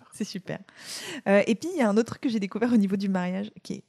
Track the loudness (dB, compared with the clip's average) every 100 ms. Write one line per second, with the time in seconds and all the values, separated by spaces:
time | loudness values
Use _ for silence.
0 | -16 -8 -8 -8 -8 -10 -12 -20 -14 -12
1 | -10 -6 4 4 4 2 -2 0 2 2
2 | 0 -2 -2 -2 -2 -2 2 4 4 0
3 | 0 -2 -2 -4 -8 -10 -12 -12